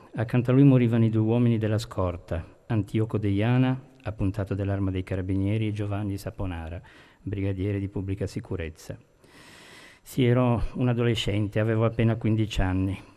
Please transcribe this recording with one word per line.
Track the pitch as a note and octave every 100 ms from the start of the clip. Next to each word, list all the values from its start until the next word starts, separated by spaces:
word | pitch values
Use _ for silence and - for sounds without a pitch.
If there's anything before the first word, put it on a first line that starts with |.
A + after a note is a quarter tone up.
| - -
Accanto | A2 B2 A#2
a | B2+
lui |
morivano | C#3+ B2+ A#2 A#2 A2+
i |
due | A2
uomini | A2 A#2+ A#2+ A2+
della | G#2+ G#2+
scorta, | - - F2+ F2 - E2 - - -
Antioco | A2+ G2 A2 A2 G#2
Deiana, | G2+ G2 A2+ B2+ B2+ C3 - -
appuntato | - G#2+ G2 G2 G2 G2+
dell'Arma | G2 G2 F#2+
dei | F#2
Carabinieri, | F2+ F#2+ F#2 F#2+ G2 A2 G#2+
e |
Giovanni | G2+ G2+ G2+ G#2 G2
Saponara, | F#2+ - F#2+ E2+ E2 E2+ - - - _
brigadiere | - G2+ G2 F#2+ G2+ G2+
di | G2
pubblica | G#2 F#2+ F#2+ F#2+
sicurezza. | - - F2 D#2+ - - - _ _ - - - - - - - -
Sì, | - - B2
ero | A#2+ B2 A#2 -
un | - B2+
adolescente, | A#2+ A#2+ A2 - G2+ G#2 A2
avevo | A2 A2 A2+
appena | A2+ A2+ A2+
quindici | A2 A2 G#2+ -
anni. | F#2 F#2 F#2+ F#2 -